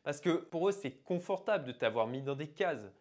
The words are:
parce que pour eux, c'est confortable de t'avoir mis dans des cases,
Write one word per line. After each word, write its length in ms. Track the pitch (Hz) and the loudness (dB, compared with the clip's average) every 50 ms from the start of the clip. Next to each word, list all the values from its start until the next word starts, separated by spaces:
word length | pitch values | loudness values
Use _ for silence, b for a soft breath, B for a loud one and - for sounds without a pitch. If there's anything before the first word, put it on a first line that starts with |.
| B | B
parce 180 | 143 147 - | -6 -4 0
que 80 | - 175 | 2 2
pour 400 | 165 - - - - 165 180 202 | 2 2 0 -4 -2 0 2 2
eux, 20 | |
c'est 200 | 196 196 - 127 | 0 0 -4 -6
confortable 760 | - - - - 180 175 180 - 190 180 - 220 208 175 135 | -8 -6 -4 -2 -2 -2 0 -2 -4 -2 0 0 0 0 0
de 60 | 127 | -4
t'avoir 340 | 120 - - - 110 117 110 | -4 0 0 2 4 4 2
mis 160 | 117 127 139 | 2 0 -4
dans 140 | 135 139 139 | -2 -4 -4
des 140 | 139 151 156 | -4 -4 -6
cases, 420 | 156 - 190 175 143 110 104 95 - _ | -2 0 0 0 0 -2 -6 -12 -16 _